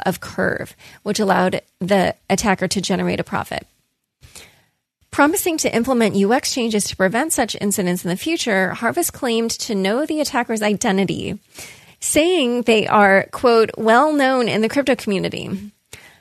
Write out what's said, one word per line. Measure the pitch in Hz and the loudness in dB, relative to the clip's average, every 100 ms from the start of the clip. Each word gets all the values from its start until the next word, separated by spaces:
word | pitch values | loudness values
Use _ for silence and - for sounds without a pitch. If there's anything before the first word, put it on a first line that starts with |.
| - | -2
of | 175 | -4
Curve, | - - 185 - - - - - | -6 -4 -4 -4 -8 -16 -20 -12
which | 202 208 | -6 -2
allowed | 202 185 185 175 - - | 2 2 2 -2 -8 -6
the | 175 196 175 - - | 0 2 2 -2 -2
attacker | 190 - 190 190 | 0 0 0 -2
to | 202 | -4
generate | 170 180 180 170 | -2 -2 -2 -4
a | 165 | -4
profit. | - - - - _ _ _ _ _ - - - _ _ _ _ _ _ | -6 -6 -8 -10 _ _ _ _ _ -20 -20 -20 _ _ _ _ _ _
Promising | - 294 349 370 320 | 2 2 2 -2 -2
to | 262 | 0
implement | 226 240 247 220 196 | 0 0 2 2 2
U | 196 | 2
X | 180 - | 2 0
changes | - 226 214 - | -2 -2 -2 -2
to | - | 0
prevent | 190 226 320 | 0 0 -2
such | - 233 - | -2 -2 -2
incidents | 202 202 180 180 180 | -4 -2 -2 -2 -2
in | |
the | 185 | -4
future, | 320 330 247 190 185 | -4 -4 0 0 0
Harvest | - 233 339 330 | -2 -4 -2 -4
claimed | - 254 226 233 | -4 -2 -2 -2
to | - - | -4 -4
know | 202 190 240 311 | -2 0 0 -2
the | 311 | -2
attacker's | 277 262 240 220 | -2 -2 -2 -2
identity, | 208 202 233 190 196 - - 208 _ - - - - - | 0 0 0 0 0 -2 -6 -10 _ -20 -20 -20 -20 -10
saying | - 302 330 370 247 240 | -2 2 4 4 2 0
they | 247 220 - | 2 2 4
are, | 214 202 196 - | 4 6 4 2
quote, | - 254 226 220 - | 0 4 4 2 0
"well | 220 233 302 | 4 4 4
known | 294 262 262 220 | 2 2 2 0
in | 165 | 0
the | 220 | 0
crypto | 285 269 247 | 0 0 0
community." | - 190 170 - - 190 208 _ _ - - _ | 0 -2 -2 -6 -8 -10 -12 _ _ -20 -20 _